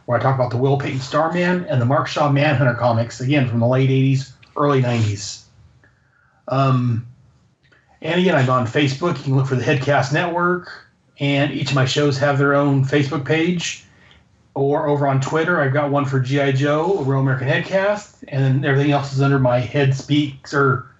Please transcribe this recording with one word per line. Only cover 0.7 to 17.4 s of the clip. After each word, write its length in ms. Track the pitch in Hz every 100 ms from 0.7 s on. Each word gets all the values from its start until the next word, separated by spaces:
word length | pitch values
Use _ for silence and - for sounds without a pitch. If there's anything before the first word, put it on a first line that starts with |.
| 139
Payton 240 | 127 131
Starman 640 | - 151 160 175 180 180 175
and 140 | 127
the 60 | 117
Mark 220 | 151 -
Shaw 220 | 165 147
Manhunter 440 | 139 151 135 135
comics, 460 | 113 107 110 117 -
again, 280 | 127 147 117
from 120 | 117
the 60 | 117
late 240 | 127 135
eighties, 420 | 131 135 135 - - - -
early 240 | 147 135
nineties. 640 | 120 120 107 101 - - - _ - _ _ _ _ _ _ _ -
Um, 580 | 135 135 127 123 113 - - _ _ _ _ _ _ _ _
and 180 | 156 180
again, 140 | 180
I'm 140 | 151 127
on 160 | 127 113
Facebook. 520 | 151 139 - 175 -
You 60 |
can 120 | 143 135
look 100 | 131
for 80 | 123
the 60 |
Headcast 500 | 156 143 143 139 135
Network, 560 | 151 175 170 175 180 - - - _ _ -
and 320 | 143 139 139
each 160 | 135 -
of 40 |
my 100 | 135
shows 340 | 131 147 147 135
have 200 | 143 135
their 160 | 143
own 300 | 143 143 139
Facebook 400 | 135 147 135 156
page. 600 | 143 160 170 175 - - - _ - - _ _ _
Or 340 | 135 139 147 151
over 180 | 143 143
on 140 | 135
Twitter, 400 | - 156 175 175
I've 120 | 135
got 180 | 147 143
one 120 | 143
for 140 | 135 135
G 220 | 127 143
I 100 | 139
Joe, 480 | 131 147 151 170 196
a 40 |
Real 160 | 135 135
American 260 | 135 127